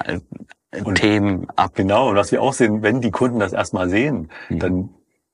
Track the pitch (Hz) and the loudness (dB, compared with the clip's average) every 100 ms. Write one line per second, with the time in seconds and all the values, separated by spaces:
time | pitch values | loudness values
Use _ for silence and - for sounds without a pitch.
0 | - 90 - - - - _ - 104 92 | -6 -6 -8 -18 -20 -20 _ -8 -2 2
1 | 107 107 101 92 87 - 92 - 98 107 | 2 2 2 -2 -4 -2 -2 0 2 4
2 | 131 101 101 127 120 131 113 107 107 127 | 4 2 2 0 0 2 2 2 0 0
3 | 120 - 127 120 95 95 - 98 90 101 | -2 0 0 0 -2 -2 -2 -2 0 0
4 | 147 110 78 - - 85 90 92 92 - | 0 -2 -8 -14 -8 -4 -2 -2 -4 -12
5 | _ _ _ | _ _ _